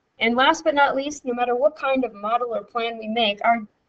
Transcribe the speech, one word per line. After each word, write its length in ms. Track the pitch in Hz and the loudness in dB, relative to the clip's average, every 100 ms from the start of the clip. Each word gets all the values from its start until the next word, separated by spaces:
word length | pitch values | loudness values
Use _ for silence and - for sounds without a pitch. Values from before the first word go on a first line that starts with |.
| _ - | _ -2
And 160 | 226 233 | 0 4
last 280 | 285 330 | 2 2
but 120 | 320 285 | 2 4
not 200 | 269 262 | 4 2
least, 280 | 285 294 | -4 -6
no 100 | 262 | -6
matter 220 | 240 247 247 | -2 0 2
what 200 | 302 302 | 0 0
kind 280 | 277 262 | -2 0
of 100 | 233 | -2
model 400 | 202 208 233 240 | -4 -2 -2 -2
or 80 | 208 | -6
plan 360 | - 240 226 226 | -6 -6 -4 -6
we 100 | 220 | -4
make, 320 | 226 214 208 | 0 0 2
our, 220 | 233 233 214 _ | 2 2 -2 _